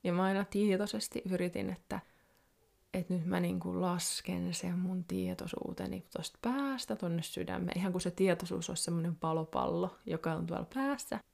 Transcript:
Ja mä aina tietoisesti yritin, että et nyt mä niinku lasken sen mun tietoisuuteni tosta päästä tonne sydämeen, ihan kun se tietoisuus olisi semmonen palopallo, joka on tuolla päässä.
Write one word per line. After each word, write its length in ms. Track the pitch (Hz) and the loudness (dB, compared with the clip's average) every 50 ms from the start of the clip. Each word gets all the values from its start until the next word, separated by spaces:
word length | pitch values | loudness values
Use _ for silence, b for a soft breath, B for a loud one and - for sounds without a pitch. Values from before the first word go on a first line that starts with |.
| - | 2
Ja 80 | 180 | 2
mä 100 | 175 180 | 2 4
aina 220 | 190 190 190 196 202 | 4 4 4 2 0
tietoisesti 760 | - - 202 208 214 190 185 208 202 - 214 208 - - - - 185 | 0 2 4 6 6 6 4 2 0 -2 -4 -4 -2 -4 -4 -2 0
yritin, 400 | 185 175 180 180 175 - 98 190 | 0 0 0 0 0 -2 -2 -2
että 300 | 185 - - _ - 190 b b b b b b b b b b b b _ _ _ _ _ _ - | -4 -6 -6 _ -6 -6 b b b b b b b b b b b b _ _ _ _ _ _ -4
et 140 | 185 170 - | -4 0 0
nyt 180 | 180 180 160 | 0 0 2
mä 140 | 175 190 180 | 2 2 4
niinku 400 | 175 175 185 180 170 185 180 180 | 4 2 2 0 -2 -2 0 0
lasken 720 | 180 180 175 175 170 - - - - - 190 175 180 180 170 | 2 2 2 0 0 -2 -2 -2 -2 -2 -2 0 0 -2 -2
sen 240 | - - 180 175 180 | -2 -2 -2 0 0
mun 260 | 180 185 185 185 170 | 0 0 0 -2 -2
tietoisuuteni 1000 | - 185 190 185 180 185 - - 170 - - - - - - 196 - - 180 170 - - | -2 -2 0 0 0 -2 -4 -4 -6 -6 -4 -4 -6 -4 -4 -4 -4 -4 -6 -8 -8 -8
tosta 220 | - 165 - - - | -6 -6 -6 -10 -4
päästä 540 | - 233 254 277 277 277 269 247 - - 220 | -2 0 0 2 0 0 -2 -4 -2 -4 -4
tonne 260 | - - 175 170 170 | -2 0 0 0 0
sydämeen, 560 | 156 - - - 90 - - - 180 180 - - | -2 -2 -4 -4 -4 -2 -2 -2 -2 0 0 0
ihan 140 | 185 190 | 0 2
kun 80 | 180 180 | 0 0
se 100 | - 180 | 0 -2
tietoisuus 580 | 170 - 190 190 175 170 185 170 190 180 170 - | 2 4 6 6 6 4 0 -4 -2 -4 -2 -2
olisi 140 | 170 160 | -2 -2
semmonen 340 | - - 170 170 165 170 165 | 0 0 0 2 2 0 0
palopallo, 800 | - - 160 160 165 160 160 - - - - - 170 185 180 - - - | 0 0 2 2 2 0 2 0 0 2 2 2 2 0 0 -2 -8 -6
joka 260 | - 180 165 - 170 | -4 -4 -2 0 0
on 140 | 160 160 170 | 0 0 -2
tuolla 200 | 170 170 - 170 - - | -2 -2 -4 -4 -4 -2
päässä. 440 | 262 269 277 285 277 - - - - - _ | -2 0 0 0 -2 -2 -6 -6 -6 -6 _